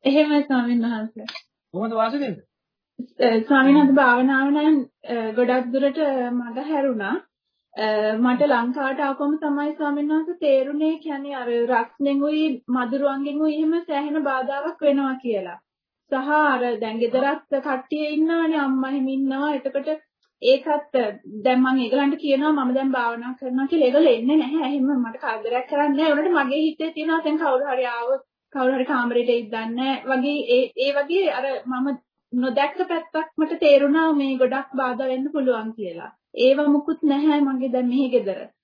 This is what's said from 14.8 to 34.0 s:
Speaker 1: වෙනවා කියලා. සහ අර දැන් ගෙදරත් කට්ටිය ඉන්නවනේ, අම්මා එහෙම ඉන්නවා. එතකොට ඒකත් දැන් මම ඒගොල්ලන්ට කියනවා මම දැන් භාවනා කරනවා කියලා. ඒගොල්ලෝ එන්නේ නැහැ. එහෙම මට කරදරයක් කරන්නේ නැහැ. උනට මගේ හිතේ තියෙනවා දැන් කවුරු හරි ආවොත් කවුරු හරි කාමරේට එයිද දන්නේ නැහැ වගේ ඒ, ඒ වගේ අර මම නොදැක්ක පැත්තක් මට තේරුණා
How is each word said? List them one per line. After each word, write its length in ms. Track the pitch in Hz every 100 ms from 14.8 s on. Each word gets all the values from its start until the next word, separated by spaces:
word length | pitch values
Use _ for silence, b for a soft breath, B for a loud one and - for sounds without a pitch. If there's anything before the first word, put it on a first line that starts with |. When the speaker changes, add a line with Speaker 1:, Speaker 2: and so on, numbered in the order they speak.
Speaker 1:
වෙනවා 340 | 294 277 269 262
කියලා. 420 | 254 208 185 175 _ _ _ _ _
සහ 220 | 269 269 302
අර 260 | 302 254 247 220
දැන් 220 | 220 226
ගෙදරත් 480 | 226 254 269 311 _
කට්ටිය 520 | 277 285 254 - 302 302
ඉන්නවනේ, 500 | 302 320 330 320 320
අම්මා 320 | 277 262 262
එහෙම 180 | 277 262
ඉන්නවා. 460 | 269 269 269 294
එතකොට 420 | 277 269 269 294 311 _ _ _ _
ඒකත් 540 | 190 269 320 294 294 262 214 202 - 214
දැන් 240 | 208 254
මම 180 | 262 262
ඒගොල්ලන්ට 380 | 233 262 277 294
කියනවා 360 | 294 269 302
මම 180 | 294 254
දැන් 160 | 262 269
භාවනා 420 | 254 233 233 240
කරනවා 320 | 254 262 254 269
කියලා. 200 | 339 254
ඒගොල්ලෝ 260 | 285 320
එන්නේ 240 | 226 240 311
නැහැ. 280 | 254 311
එහෙම 240 | 269 285 262
මට 220 | 269 233 247
කරදරයක් 480 | 277 220 220 240 254
කරන්නේ 300 | 285 294 277
නැහැ. 140 | 320
උනට 200 | 294 339
මගේ 260 | 339 262 285
හිතේ 300 | 311 - 320
තියෙනවා 300 | 320 311 330
දැන් 160 | 320 311
කවුරු 280 | 311 254 285
හරි 200 | 254 247
ආවොත් 360 | 233 240 269 _ _ _
කවුරු 220 | 277 254
හරි 100 | 262
කාමරේට 460 | 254 262 240 240 240
එයිද 180 | 233 214
දන්නේ 460 | 226 226 240 262
නැහැ 80 | 269 262
වගේ 300 | 262 277 294 -
ඒ, 160 | 247 254
ඒ 160 | - 269
වගේ 400 | 285 285 359 359
අර 140 | 240 269 254
මම 260 | 240 254 269 262 _ _ _
නොදැක්ක 460 | 247 262 240 294 370
පැත්තක් 500 | 370 339 330 311 320
මට 240 | - 311 330
තේරුණා 540 | 311 285 285 311